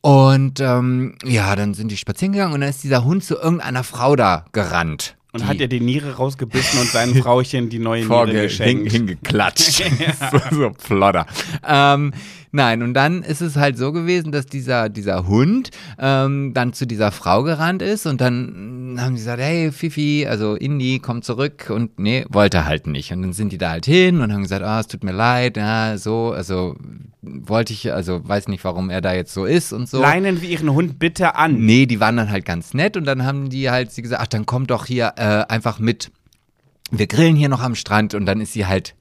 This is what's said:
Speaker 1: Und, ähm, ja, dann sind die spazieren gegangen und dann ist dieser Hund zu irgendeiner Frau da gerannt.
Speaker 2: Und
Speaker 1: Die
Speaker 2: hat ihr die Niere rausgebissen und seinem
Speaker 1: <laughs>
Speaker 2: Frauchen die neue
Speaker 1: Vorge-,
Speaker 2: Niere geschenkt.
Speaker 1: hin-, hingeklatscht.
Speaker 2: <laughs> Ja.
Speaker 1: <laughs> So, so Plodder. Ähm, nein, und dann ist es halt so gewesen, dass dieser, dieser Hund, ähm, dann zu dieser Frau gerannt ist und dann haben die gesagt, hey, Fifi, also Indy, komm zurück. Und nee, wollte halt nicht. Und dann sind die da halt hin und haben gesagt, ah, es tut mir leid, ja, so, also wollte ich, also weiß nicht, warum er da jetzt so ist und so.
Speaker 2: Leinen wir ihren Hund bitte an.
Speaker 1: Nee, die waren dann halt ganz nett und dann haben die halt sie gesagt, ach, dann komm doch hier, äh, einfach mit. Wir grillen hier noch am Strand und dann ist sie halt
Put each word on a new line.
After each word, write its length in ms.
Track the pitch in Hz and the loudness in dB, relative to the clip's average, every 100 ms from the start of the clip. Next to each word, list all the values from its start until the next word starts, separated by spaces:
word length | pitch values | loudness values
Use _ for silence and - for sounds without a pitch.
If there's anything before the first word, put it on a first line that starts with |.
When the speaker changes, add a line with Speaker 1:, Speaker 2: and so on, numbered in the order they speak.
Speaker 1:
Und, 600 | 151 139 135 135 135 135 | 6 8 8 6 2 0
ähm, 560 | 135 123 127 127 131 - | 0 2 2 0 -2 -6
ja, 300 | 127 117 98 98 | -2 0 2 0
dann 160 | 104 | -2
sind 160 | 98 110 | -4 -6
die 60 | 101 | -8
spazieren 340 | - 101 190 | -6 -4 -2
gegangen 200 | 202 190 | 0 0
und 60 | 143 | 0
dann 100 | 139 | -2
ist 120 | 135 | -4
dieser 200 | 143 131 | 0 2
Hund 200 | 120 185 | 4 0
zu 120 | - 156 | 0 -2
irgendeiner 480 | 160 170 - 127 | 0 0 -2 -4
Frau 300 | 117 120 127 143 | -6 0 4 6
da 280 | 104 85 - | 4 2 -2
gerannt. 600 | 107 90 85 85 73 - - _ | -4 0 0 -2 -4 -10 -14 _
Speaker 2:
Und 120 | 110 | -6
Speaker 1:
Die 40 | 110 | -4
Speaker 2:
hat 140 | 143 | -2
ihr 80 | 127 | -2
die 120 | 123 | 0
Niere 320 | 117 135 143 127 | 0 -2 -4 -4
rausgebissen 640 | 131 135 127 123 131 135 | -4 -4 -4 -2 0 0
und 80 | 120 | 0
seinem 260 | 117 120 | 0 4
Speaker 1:
<laughs> 80 | 127 | 2
Speaker 2:
Frauchen 460 | 120 123 127 131 117 | 4 2 2 -2 -4
die 100 | 113 | -2
neue 260 | 113 113 | -2 -2
Speaker 1:
Vorge-, 280 | 110 120 117 | 4 4 4
Speaker 2:
Niere 120 | 107 | 2
geschenkt. 460 | 104 92 110 127 107 | 0 2 2 2 2
Speaker 1:
hin-, 160 | 117 107 | 0 0
hingeklatscht. 720 | 87 - 104 95 - - 139 | -4 -2 2 2 4 2 2
Speaker 2:
<laughs> 180 | 185 135 | 0 0
Ja. 120 | 165 135 | 0 -2
Speaker 1:
<laughs> 100 | 139 | 2
So, 100 | 139 127 151 | 2 2 0
so 140 | 127 | 0
Plodder. 560 | - - 101 98 90 82 - - 160 - | -2 -2 4 4 4 -2 -8 -8 -8 0
Ähm, 440 | 143 139 143 147 139 - - - | 4 6 4 2 -4 -14 -20 -6
nein, 320 | 147 127 113 | 0 2 2
und 120 | 117 | 0
dann 280 | 127 143 180 | 2 2 0
ist 200 | 170 151 | -4 -4
es 140 | 170 143 | -2 2
halt 200 | 143 120 | 2 2
so 160 | 131 | -2
gewesen, 400 | 160 170 180 160 | -2 0 -2 -2
dass 140 | 143 135 | -6 -6
dieser, 420 | 139 127 123 110 | -10 -2 0 0
dieser 380 | 107 101 95 90 | -2 -2 -2 2
Hund, 420 | 104 143 240 254 - 160 113 | 4 4 2 -2 -14 -20 -4
ähm, 560 | 135 135 135 139 139 | 0 2 0 0 -2
dann 180 | 123 123 | -2 -2
zu 140 | - 127 | -2 -6
dieser 260 | 110 107 | 0 0
Frau 300 | - - 98 | 0 0 2
gerannt 400 | 143 156 160 185 | 2 0 0 -2
ist 240 | 180 214 165 | -2 -2 -2
und 160 | 135 | 0
dann 720 | 127 123 127 87 101 127 127 127 | 0 0 -6 -10 -14 -12 -10 -4
haben 160 | 127 | -4
die 60 | 123 | -4
gesagt, 200 | 110 120 | -4 -4
hey, 280 | 139 170 160 | -2 0 -2
Fifi, 560 | 143 165 147 147 147 147 | -2 -6 -2 0 0 0
also 280 | 110 107 | -2 -2
Indy, 440 | 107 135 143 127 131 | -2 -2 -2 0 -2
komm 220 | - 117 | -2 -6
zurück. 480 | - 117 143 - - | -6 -4 -4 -6 -6
Und 300 | 110 117 - | -4 -4 -2
nee, 260 | 101 127 - | 0 0 0
wollte 340 | 101 101 92 | 4 4 4
halt 220 | 76 78 80 | 0 -2 -4
nicht. 260 | 69 - | -8 -6
Und 80 | 87 | -6
dann 120 | 92 | -6
sind 180 | 90 107 | -4 -6
die 60 | 87 | -4
da 120 | 87 | -6
halt 140 | 82 | -4
hin 360 | 123 170 185 175 | 2 4 6 4
und 100 | 117 | 2
haben 100 | 104 | 0
gesagt, 200 | 98 98 | -2 -4
ah, 160 | 98 110 | -2 -2
es 60 | 110 | -2
tut 180 | - | -6
mir 80 | 98 | -6
leid, 460 | 92 117 123 123 107 | 0 2 2 0 -2
ja, 400 | 104 110 110 104 | -2 0 -2 -4
so, 340 | 107 113 117 | -4 -2 -2
also 420 | 78 82 92 90 - - - - _ | -4 -4 -4 -4 -6 -16 -18 -20 _
wollte 500 | - 69 87 110 113 | -16 -16 -2 -2 -2
ich, 200 | 110 117 | -4 -4
also 340 | 73 90 87 - | -4 -4 -6 -2
weiß 220 | 101 - | -4 -2
nicht, 140 | 95 | -6
warum 260 | 92 87 92 | -4 -4 -4
er 100 | 92 | -2
da 120 | 92 | -2
jetzt 220 | 92 85 | -2 -4
so 100 | - | -6
ist 280 | 95 170 - | 0 0 0
und 160 | 107 123 | -8 -6
so. 120 | 131 | 0
Speaker 2:
Leinen 400 | 139 165 196 180 | 2 2 0 -2
wir 80 | 175 | -4
ihren 220 | 165 156 | -4 0
Hund 260 | 139 175 131 | 2 0 0
bitte 360 | 165 165 175 | -2 2 0
an. 240 | - 160 131 | 2 2 4
Speaker 1:
Nee, 260 | 110 120 135 | 4 6 4
die 140 | 113 | 4
waren 160 | 107 120 | 2 2
dann 140 | 104 | 0
halt 140 | 98 | -2
ganz 300 | 90 85 82 | -2 -6 -4
nett 220 | 127 190 208 | -2 -2 0
und 80 | 143 | -2
dann 180 | 131 | 0
haben 260 | 127 139 139 | -2 -2 -4
die 200 | 131 131 | -4 0
halt 200 | 123 123 | 0 -2
sie 100 | - | -8
gesagt, 200 | 117 123 | -6 -4
ach, 60 | 117 | -2
dann 180 | 110 107 | -2 -2
komm 200 | 127 131 | -2 0
doch 200 | 120 - | -2 -2
hier, 280 | 123 113 - | -2 -2 0
äh, 280 | 110 104 107 | 2 2 0
einfach 300 | 113 117 107 | -2 -2 -2
mit. 320 | 110 110 - _ _ _ _ _ _ _ - | -2 -2 -6 _ _ _ _ _ _ _ -8
Wir 160 | 120 104 | -2 0
grillen 300 | 110 165 156 | 4 4 6
hier 120 | 147 | 4
noch 120 | 127 | 0
am 140 | 127 | -2
Strand 400 | 113 - 104 107 | -4 0 0 2
und 100 | 104 | -2
dann 160 | 98 101 | 0 -2
ist 120 | 107 | -2
sie 120 | 110 95 | -4 0
halt 280 | 95 90 _ | -2 -4 _